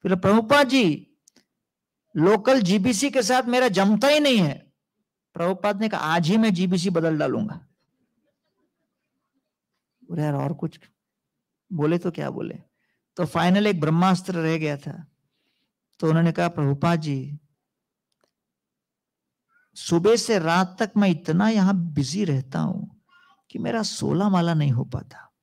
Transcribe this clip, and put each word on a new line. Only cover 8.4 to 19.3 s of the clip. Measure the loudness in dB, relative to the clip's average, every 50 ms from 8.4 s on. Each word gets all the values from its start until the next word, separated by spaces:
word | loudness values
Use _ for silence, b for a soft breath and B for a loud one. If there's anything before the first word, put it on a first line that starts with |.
| _ _ _ _ _ _ _ _ _ _ _ _ _ _ _ _ _ _ _ _ _ _ _ _ _ _ _ _ _ _ _ _ _
बोले, | -10 -6 -4
"यार, | -4 -2 -2
और | -4 -4 -6 -6
कुछ | -6 -8 -10 -10 -14 _ _ _ _ _ _ _ _ _ _ _ _ _ _ _ _ _ _ -6
बोले | -2 0 0 0
तो | -2 -4 -6
क्या | -8 -6 -10 -8
बोले?" | -8 -8 -10 -10 -12 -16 -20 _ _ _ _ _ _ _ _ _ _
तो | -6 -6
final | -4 0 0 2 4 4 4 2
एक | 2 0 0
ब्रह्मास्त्र | 0 0 2 2 4 2 2 0 -2 -6 -6
रह | -4 -2 -2 -2
गया | -2 -2 -4 -6
था। | -6 -10 -14 -14 -14 -18 _ _ _ _ _ _ _ _ _ _ _ _ _ _ _ _ _ _ _
तो | 0 2
उन्होंने | 2 4 2 2
कहा, | 2 0 -2
"प्रभुपाद | -2 -2 -2 -2 -2 -2 0 0 0 0 0
जी, | -2 -4 -6 -6 -6 -10 -12 -14 _ _ _ _ _ _ _ _ _ _ _ _ _ _ _ _ _ _ _ _ _ _ _ _ _ _ _ _ _ _ _ _ _ _ _ _ _ _